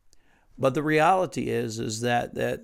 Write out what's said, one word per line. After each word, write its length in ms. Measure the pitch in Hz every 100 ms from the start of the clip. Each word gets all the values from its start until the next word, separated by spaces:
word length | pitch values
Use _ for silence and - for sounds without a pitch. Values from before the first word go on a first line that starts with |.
| _ - _ _ _ -
But 160 | 131
the 100 | 143
reality 680 | 151 151 160 190 170 135 120
is, 300 | 117 120 110
is 220 | 120 110
that, 340 | 120 120 - -
that 260 | 120 -